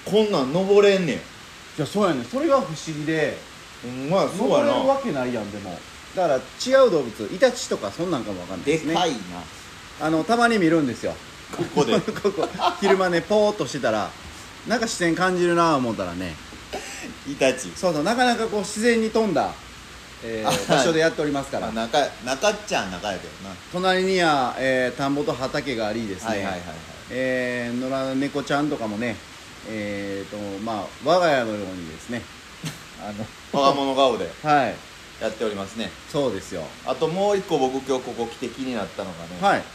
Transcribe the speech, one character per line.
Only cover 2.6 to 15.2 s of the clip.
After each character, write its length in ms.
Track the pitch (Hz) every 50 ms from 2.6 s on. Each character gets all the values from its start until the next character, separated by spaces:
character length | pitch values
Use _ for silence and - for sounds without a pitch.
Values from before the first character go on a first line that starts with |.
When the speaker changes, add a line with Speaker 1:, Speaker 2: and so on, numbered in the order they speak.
Speaker 2:
不 60 | -
思 100 | 151 156 - -
議 180 | 160 156 147 151
で、 320 | 147 160 160 147 123 - - - - - - - - - -
Speaker 1:
ほ 60 | - 120
ん 200 | 123 131 135 147
ま 100 | 180 190
や、 60 | 151 127
そ 180 | 156 190 226
う 40 | 208
や 80 | 170 -
な。 60 | -
Speaker 2:
登 100 | - 277 247
れ 40 |
る 60 | 262 262
わ 120 | 277 277
け 100 | 269 233
な 140 | 151 131 123
い 80 | 127 120
や 60 | 113
ん、 100 | 104 101
で 80 | 104 104
も。 200 | 95 92 85 78 - - - - - - -
だ 140 | 190 180 160
か 60 | 135
ら 20 |
違 500 | 131 - - - - - 247 262 269 262
う 40 | 233
動 120 | 180 151
物、 320 | 131 117 104 - 107 98 -
イ 40 | 185
タ 120 | 269 247
チ 160 | 247 - - -
と 80 | -
か 140 | - 107 98
そ 140 | - - 170
ん 60 | 185
な 80 | 165 127
ん 60 | 107
か 80 | 104
も 80 | 98 90
わ 60 | 87
か 80 | 87 95
ん 40 | 87
な 40 |
い 40 | -
で 120 | 139 - -
す 60 | -
ね。 100 | 147 165
Speaker 1:
で 40 | 175
か 80 | 180
い 40 | 165
な。 40 | 143 107 92 90 87 87 - - - - - - - - - - - -
Speaker 2:
あ 100 | 143 156
の、 140 | 165 156 160
た 120 | - 233
ま 120 | 240 240 233
に 100 | 233 214
見 80 | 175
る 140 | 160 165 165
ん 60 | 147
で 80 | 123 110
す 100 | - -
よ。 100 | 92 80 - - - - - - - -
Speaker 1:
こ 80 | - 170 151 -
こ 100 | 147 143
で。 140 | - 226 202
Speaker 2:
<laughs> 20 |
こ 300 | - - - - - 202
こ。 180 | 196 - - - - 180 - 180 180 -
昼 160 | 202 190 196
間 140 | 190 185 180
ね、 100 | 175 170
ぽ 300 | 170 - 208 214 208 208
ー 20 |
っ 40 | 208
と 100 | - 156
し 60 | 127
て 80 | - 139
た 100 | 135 120
ら、 200 | 107 107 95 80 - - - - - - - - - - -
な 100 | - 214
ん 40 | 247
か 60 | 220
視 100 | 226 -
線 180 | - 180 170 160
感 200 | 165